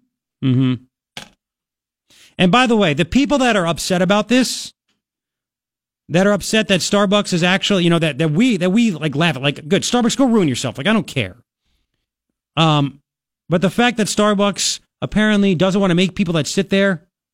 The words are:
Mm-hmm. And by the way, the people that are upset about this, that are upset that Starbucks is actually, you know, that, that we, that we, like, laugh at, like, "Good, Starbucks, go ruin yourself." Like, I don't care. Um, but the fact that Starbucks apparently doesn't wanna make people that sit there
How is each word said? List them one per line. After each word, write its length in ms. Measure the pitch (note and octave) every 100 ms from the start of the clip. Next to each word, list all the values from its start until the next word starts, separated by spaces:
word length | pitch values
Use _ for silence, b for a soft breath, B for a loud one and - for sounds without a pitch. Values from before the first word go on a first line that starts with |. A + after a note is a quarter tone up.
| _ _ _ -
Mm-hmm. 400 | C3+ B2+ C3 B2 _ _ _ - - _ _ _ _ _ _ _ _ b b b
And 120 | F3+
by 140 | A#3+ B3
the 100 | A3
way, 200 | F#3 C#3+
the 100 | E3
people 320 | B3 C#4+ C#4+
that 180 | B3+ G#3
are 120 | E3
upset 340 | D#3 - F3+
about 280 | F3+ G#3 G#3
this, 440 | B3+ A#3+ - - _ _ _ _ _ _ _ _ _ _ _ _ _ -
that 160 | E3 G3+
are 60 |
upset 360 | G3+ - A3 G#3+
that 100 | F#3
Starbucks 540 | - G3+ G3+ G#3 G3+
is 100 | F3
actually, 400 | F3+ F#3+ - G3
you 80 | E3+
know, 80 | E3+
that, 180 | D#3+ C3
that 140 | D#3+
we, 260 | D3+ C4 F#3+
that 140 | F3+
we, 180 | G#3+ A#3
like, 240 | D#3 D#3 C3+
laugh 200 | E3+ C3
at, 80 |
like, 240 | C#3+ C3+ D3
"Good, 160 | F#3+
Starbucks, 340 | - B3 A3+ -
go 80 | C4+
ruin 220 | A3+ D#3+
yourself." 320 | A#2 B2+ B2
Like, 80 | D#3
I 60 |
don't 120 | A3 -
care. 320 | C#3 F#2+ - _ _ _ _ _ _ _ _ _ _ _ -
Um, 420 | D#3+ D3+ C#3 - _ _ _ _ -
but 140 | F3
the 80 | F#3
fact 280 | - A#3+ A#3+
that 100 | G3+
Starbucks 720 | - G#3 G3 G3+ F#3+ - - _ -
apparently 500 | C#3 G#3 G#3+ G#3 G3
doesn't 260 | E3+ F#3+ G3
wanna 140 | G3
make 220 | E3+ F#3+ -
people 180 | E3+
that 140 | E3 C3
sit 240 | - F#3+
there 360 | G3 G3 E3 _ _ _